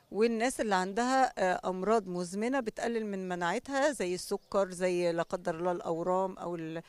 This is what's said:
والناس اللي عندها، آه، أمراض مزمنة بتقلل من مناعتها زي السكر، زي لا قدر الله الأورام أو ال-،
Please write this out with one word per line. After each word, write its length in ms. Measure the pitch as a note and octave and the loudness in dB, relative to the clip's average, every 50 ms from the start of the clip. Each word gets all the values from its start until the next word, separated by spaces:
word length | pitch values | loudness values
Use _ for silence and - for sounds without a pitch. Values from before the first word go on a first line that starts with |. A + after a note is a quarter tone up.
| _ - | _ -6
والناس 500 | - F#3+ A3+ A#3+ A#3 A3 A3+ C4+ - - | 0 2 2 2 2 2 0 0 0 0
اللي 140 | A#3+ G#3+ G3 | 0 2 2
عندها، 580 | F#3 F#3 F#3+ G3 A3+ A#3+ B3+ C4 C4 C4 - - | 2 2 0 0 0 2 2 4 4 4 2 2
آه، 320 | - F#3+ F#3 F3+ - - F#3+ | 2 2 2 2 2 0 -2
أمراض 380 | F#3 F#3 F#3 G3+ A3+ A#3 F#3+ | -2 0 2 4 4 2 2
مزمنة 520 | F#3 F3 F3 F3+ E3+ F#3 G3+ A3 B3 C4+ C#4 | 0 -4 -4 -4 -4 -4 -2 -2 0 0 0
بتقلل 460 | A#3 G#3+ - - - A#3 A#3 A3+ A3 | -2 -2 -4 -4 -2 -2 -2 -2 -4
من 240 | G#3 G3 F#3+ F#3 F3+ | -4 -4 -4 -4 -4
مناعتها 640 | F3+ F3 F3 E3+ F#3 A#3+ - - C#4 C4+ C#4 D#4 | -2 -2 0 0 0 -2 -2 -2 0 2 2 2
زي 220 | C4+ - G3 F3 F3+ | 2 0 -2 -2 -2
السكر، 560 | F3+ - - G3+ G3 - - - G3+ G3 F#3 | -4 -4 -4 -4 -6 -4 0 0 2 2 0
زي 400 | F#3 E3+ F#3 F#3 F3+ F3 F3 E3+ | 0 0 0 2 2 2 2 2
لا 120 | E3+ E3+ E3 | 2 2 0
قدر 320 | - G3 F3+ F3 F3+ E3 | -2 -2 -4 -2 -2 -2
الله 160 | D#3+ F3 F3+ | 0 0 0
الأورام 680 | F3+ F3 - F3+ E3+ D#3+ E3+ F3+ F#3 F#3 F#3+ F#3 - | 0 0 -2 -2 -2 0 0 0 2 2 0 -2 -4
أو 180 | - F#3 F3 F3 | -6 -8 -6 -6
ال-، 260 | E3 D#3+ D#3+ D#3+ E3 - | -6 -6 -6 -6 -8 -10